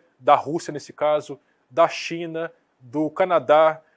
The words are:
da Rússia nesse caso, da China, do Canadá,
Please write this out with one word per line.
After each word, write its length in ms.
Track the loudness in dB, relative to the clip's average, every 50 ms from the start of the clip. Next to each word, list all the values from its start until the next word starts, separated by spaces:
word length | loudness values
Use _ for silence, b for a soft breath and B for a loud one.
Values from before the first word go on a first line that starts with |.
| _ _ _ _
da 160 | 2 2 2
Rússia 360 | 2 2 -4 -8 -8 -8 -8
nesse 220 | -12 -12 -14 -16 -8
caso, 460 | -4 -2 -2 -2 -2 -4 -8 -14 -18 _ _ _ _ _ _
da 180 | 0 0 0
China, 640 | 0 0 -6 -10 -10 -10 -10 -10 -10 -10 -10 -10 -10 -12 _ _ _ _ _
do 300 | _ -8 -4 -4 -4 -4
Canadá, 720 | -2 -2 0 2 2 0 2 4 4 6 6 4 2 -2 -10 _ _